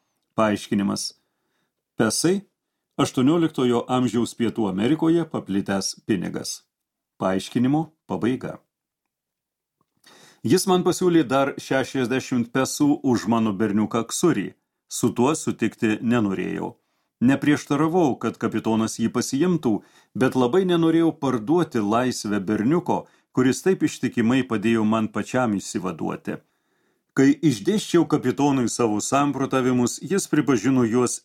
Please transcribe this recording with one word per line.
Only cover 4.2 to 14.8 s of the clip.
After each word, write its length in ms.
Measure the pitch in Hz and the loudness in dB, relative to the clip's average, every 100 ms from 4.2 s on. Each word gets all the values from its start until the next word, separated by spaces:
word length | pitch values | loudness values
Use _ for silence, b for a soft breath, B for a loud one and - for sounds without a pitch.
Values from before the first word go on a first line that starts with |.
| 107 | -2
Pietų 340 | - 113 - 104 | -2 -2 0 -2
Amerikoje 560 | 92 117 156 165 170 160 | 0 0 2 2 2 0
paplitęs 680 | 120 - 98 95 98 - - - | -6 -4 -4 -2 -2 -4 -6 -4
pinigas. 580 | 98 87 82 - - _ _ _ _ _ - | -2 -2 -8 -10 -12 _ _ _ _ _ -6
Paaiškinimo 720 | 95 95 - 123 127 147 160 _ - | -2 -2 -4 -2 0 0 -4 _ -10
pabaiga. 520 | 98 117 127 - - _ _ _ _ _ _ _ _ _ _ _ _ _ _ b b b b 113 | -4 -2 -4 -6 -14 _ _ _ _ _ _ _ _ _ _ _ _ _ _ b b b b 2
Jis 200 | 180 196 | 2 4
man 160 | 180 175 | 2 2
pasiūlė 380 | - 185 165 | 0 2 2
dar 300 | 123 139 135 - | 2 2 0 -4
šešiasdešimt 920 | - 135 123 135 120 131 - 127 117 | -2 -2 -2 -2 -2 -2 -2 -2 0
pesų 400 | 135 131 - 147 147 | -2 -2 0 0 2
už 260 | 135 113 107 | 0 0 2
mano 260 | 117 110 | 0 0
berniuką 500 | 95 110 101 104 117 110 | 0 0 0 0 -2 -4
Ksurį. 440 | - 175 113 85 - _ _ | 0 0 0 -4 -10 _ _